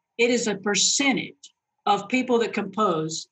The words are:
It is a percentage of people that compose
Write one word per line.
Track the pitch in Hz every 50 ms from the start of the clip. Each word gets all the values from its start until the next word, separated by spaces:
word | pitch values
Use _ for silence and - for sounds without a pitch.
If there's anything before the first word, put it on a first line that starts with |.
| _ _ -
It | - 233 247
is | 254 226 -
a | 220 196
percentage | 190 196 208 202 - - - - - 277 277 220 160 - - - _ - - _ _ _ _ _ _ -
of | 202 208 196 196
people | - 247 254 240 254 240 226
that | 220 196 -
compose | 214 196 - - 220 214 190 165 156 156 160 160 - - _